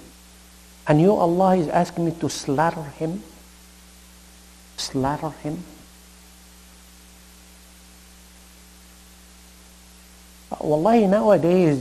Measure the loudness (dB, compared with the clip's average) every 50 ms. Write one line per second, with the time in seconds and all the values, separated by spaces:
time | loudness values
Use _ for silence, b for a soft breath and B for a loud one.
0 | -20 -20 -20 -20 -20 -20 -20 -20 -20 -20 -20 -20 -20 -20 -20 -12 -2 0 2 4
1 | 4 4 4 2 2 0 2 2 2 2 2 2 0 0 0 -2 -2 -2 -4 -4
2 | -4 -4 -4 -4 -6 -6 -6 -6 -6 -4 -2 0 0 -2 -2 -6 -12 -14 -10 -8
3 | -8 -8 -8 -10 -14 -16 -20 -20 -20 -20 -20 -20 -20 -20 -20 -20 -20 -20 -20 -20
4 | -20 -20 -20 -20 -20 -20 -20 -20 -20 -20 -20 -20 -20 -20 -14 -14 -12 -8 -6 -4
5 | -4 -4 -4 -6 -8 -10 -12 -10 -10 -10 -10 -10 -14 -18 -20 -20 -20 -20 -20 -20
6 | -20 -20 -20 -20 -20 -20 -20 -20 -20 -20 -20 -20 -20 -20 -20 -20 -20 -20 -20 -20
7 | -20 -20 -20 -20 -20 -20 -20 -20 -20 -20 -20 -20 -20 -20 -20 -20 -20 -20 -20 -20
8 | -20 -20 -20 -20 -20 -20 -20 -20 -20 -20 -20 -20 -20 -20 -20 -20 -20 -20 -20 -20
9 | -20 -20 -20 -20 -20 -20 -20 -20 -20 -20 -20 -20 -20 -20 -20 -20 -20 -20 -20 -20
10 | -20 -20 -20 -20 -20 -20 -20 -20 -14 -14 -12 -8 -2 -2 0 0 2 2 4 4
11 | 4 4 2 2 4 4 4 4 4 2 4 4 4 2 2 0